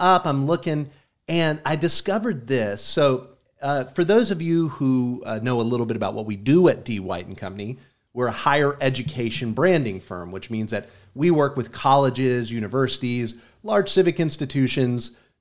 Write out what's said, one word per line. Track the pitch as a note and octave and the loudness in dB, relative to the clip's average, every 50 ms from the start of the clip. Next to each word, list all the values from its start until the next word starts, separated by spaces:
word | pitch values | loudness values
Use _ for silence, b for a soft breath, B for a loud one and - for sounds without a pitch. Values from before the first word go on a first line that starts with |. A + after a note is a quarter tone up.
up, | F3+ F3+ F#3 F3+ F3 E3 | 4 4 4 4 4 0
I'm | C#3+ C#3 C3+ | 0 0 0
looking, | D3 E3+ E3+ - E3 D#3 D3+ D3 C#3 b b b b b b _ - | 0 0 0 -2 -2 -4 -4 -4 -6 b b b b b b _ -2
and | E3 E3+ E3 D#3 D#3 D#3 - | 0 2 2 2 0 -2 -4
I | C#3+ D#3 D3+ | -4 -2 0
discovered | E3 E3+ - - - - F#3+ A3 G#3 B3 F#3 C3+ A#2 A#2 | 0 0 0 0 0 0 -2 -2 -2 -4 -4 -6 -4 -2
this. | C3+ B2 A2 G#2 G2+ G#2 | -2 0 0 -2 -4 -6
So, | - - - E3 D3 C#3 C3 B2+ - - - _ _ _ _ - | -6 -4 0 2 4 4 2 0 -4 -10 -20 _ _ _ _ -8
uh, | - C#3 C#3+ C#3 B2+ | -4 -4 -2 -2 -4
for | - - - F3 | -4 -2 -2 2
those | E3 G#3 A3+ B3 G#3 | 4 4 4 4 2
of | G3+ D#3+ | 0 -2
you | E3 E3 E3 E3+ E3 D#3 | 0 0 2 2 2 0
who, | - - C#3+ C3 C3 B2+ B2 B2 B2 B2 - | -2 0 0 2 2 2 2 -2 -4 -6 -8
uh, | - A2 A2 | -8 -6 -4
know | A2+ B2+ B2+ A#2+ | -2 0 0 0
a | A2+ | 0
little | A#2 B2 B2 A#2+ | 0 0 0 0
bit | A2 A#2 | -2 -2
about | A2+ A2 G2 - | -4 -4 -4 -4
what | A2+ A2 | -6 -6
we | G#2+ G#2+ | -6 -8
do | G2 G#2 B2 C#3+ F3 F3+ D#3+ | -4 2 4 6 6 6 6
at | B2+ - - | 4 2 -2
D | - A2+ G2+ | -6 -6 -6
White | F#2 F#2 F#2 F2 F2+ | -6 -6 -6 -8 -8
and | - G2 - | -10 -12 -12
Company, | - F#2 F#2+ G2+ G2+ A2 C3 C3+ b b b b b b - | -12 -12 -10 -10 -10 -10 -12 -12 b b b b b b -6
we're | A#2+ B2 A#2+ | -2 -2 -2
a | |
higher | A2 - - - C#3+ D3 D3 C#3+ C#3+ C#3 | -2 0 2 2 4 4 2 2 0 0
education | C#3+ C3+ C3 B2 A#2+ - - B2+ A#2+ A#2 A2 - B2+ A#2 A2 | 0 0 0 -2 -4 -6 -6 -6 -4 -4 -4 -4 -4 -4 -2
branding | B2+ D3+ F#3 F#3 D#3+ C3+ A2 F#2+ F#2 | 2 2 4 4 2 0 -2 -6 -8
firm, | - - F#2 F2+ F2 F2 | -10 -12 -12 -12 -12 -12
which | F#2 F#2+ - - | -12 -12 -10 -8
means | A2+ A2 A2 G#2+ | -6 -6 -4 -4
that | A2 G2+ - b b b b b b | -6 -6 -8 b b b b b b
we | C3+ D3 F3 | 0 2 4
work | E3+ D3+ C#3+ C#3 C#3 C3+ | 4 4 2 2 0 -4
with | A#2 - - | -6 -6 -6
colleges, | - - C#3 C3+ C#3+ C#3 C3 A#2+ B2 C3+ B2+ B2 B2 A#2+ A2 | -2 2 4 6 6 6 4 2 2 0 0 0 0 -2 -4
universities, | A#2 A#2 G#2+ G2+ - C3+ C3+ B2 - - - B2 A#2+ B2 A#2+ A2 - B B B B B B | -4 -6 -4 -2 0 0 0 0 -2 -4 -4 -4 -4 -2 -4 -6 -8 B B B B B B
large | G#3 G#3+ G3+ G3 - | 0 2 2 2 2
civic | - F#3+ F3+ F3 D#3+ - | 4 2 4 4 2 0
institutions | E3 D3 - - D3+ C3+ - C#3+ C3+ B2 - D3 C3 B2 B2 A#2+ A2+ - b b b b b b | 0 -2 -2 -4 -6 -4 0 0 0 2 2 0 0 0 0 -2 -6 -8 b b b b b b